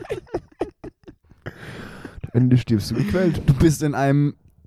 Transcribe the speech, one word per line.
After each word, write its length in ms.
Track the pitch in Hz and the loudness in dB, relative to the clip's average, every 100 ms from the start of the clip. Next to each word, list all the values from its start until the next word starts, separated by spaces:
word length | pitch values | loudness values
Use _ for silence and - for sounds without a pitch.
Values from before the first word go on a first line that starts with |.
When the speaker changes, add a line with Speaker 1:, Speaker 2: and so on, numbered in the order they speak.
| - 370 - 427 - - 403 - - _ - - _ - | -4 -12 -8 -12 -12 -12 -12 -12 -20 _ -20 -20 _ -18
Speaker 1:
Am 840 | - - - - - - - - - | -18 -16 -18 -16 -16 -16 -18 -16 -4
Ende 240 | 123 127 123 | 2 4 4
stirbst 320 | - 110 - | 2 0 0
du 60 | 117 | -2
gequält. 460 | 202 185 185 - - | 0 2 0 0 2
Speaker 2:
Du 80 | |
bist 280 | 135 170 147 | 4 4 4
in 100 | 151 | -2
einem 400 | 131 139 143 147 - _ _ | 0 2 2 2 -2 _ _